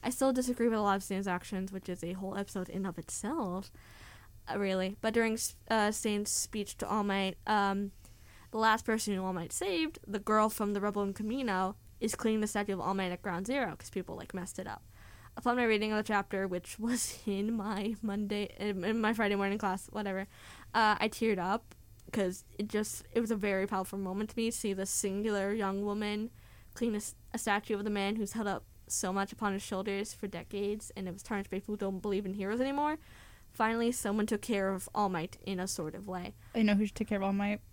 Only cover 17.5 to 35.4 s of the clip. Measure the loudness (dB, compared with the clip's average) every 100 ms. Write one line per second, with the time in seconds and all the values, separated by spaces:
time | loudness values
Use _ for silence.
17.5 | 0 -2 -2 -2 -2 -2 -2 0 -2 -4
18.5 | -2 -2 0 0 2 2 4 2 4 2
19.5 | 2 0 -2 -4 -6 -2 -4 -6 -12 -18
20.5 | -18 -2 4 6 6 2 2 2 2 2
21.5 | 0 -2 -20 -20 -20 -6 0 0 0 -10
22.5 | -6 -2 0 -2 -6 -2 0 2 2 2
23.5 | 2 2 0 -2 -4 -2 -2 -2 0 0
24.5 | 0 -2 0 0 0 0 0 0 2 2
25.5 | 2 0 0 0 0 -2 -2 -4 -8 -20
26.5 | -20 -18 -2 0 0 -4 -12 -8 -4 0
27.5 | 0 0 -2 0 0 0 0 -2 -2 0
28.5 | -2 -6 -20 -4 -2 0 0 -2 -2 0
29.5 | 0 -2 -2 0 -2 -4 -6 -6 -6 -6
30.5 | -2 -2 -2 -6 -8 -6 -8 -4 -4 -2
31.5 | -6 -4 -2 -2 -2 0 0 -2 -2 -2
32.5 | 0 2 2 0 0 -8 -20 -20 -20 -20
33.5 | 0 2 4 2 2 0 0 2 0 0
34.5 | 0 2 -2 -4 0 2 2 -4 -6